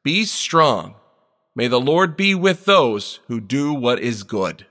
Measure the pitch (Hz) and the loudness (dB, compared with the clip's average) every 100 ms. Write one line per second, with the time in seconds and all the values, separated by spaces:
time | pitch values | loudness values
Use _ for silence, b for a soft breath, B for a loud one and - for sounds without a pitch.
0 | 143 180 214 - - 165 156 104 80 - | -2 -2 -2 -6 -2 2 4 2 -4 -18
1 | _ _ _ _ _ - 120 123 135 165 | _ _ _ _ _ -4 0 0 2 2
2 | 185 151 196 190 190 180 - 196 131 104 | 2 0 0 2 0 0 2 4 4 -2
3 | - - - 117 98 135 143 147 123 120 | -8 -14 -8 -8 -4 -2 -2 0 0 0
4 | 120 107 98 107 90 76 - | -2 -6 -6 -4 -4 -6 -20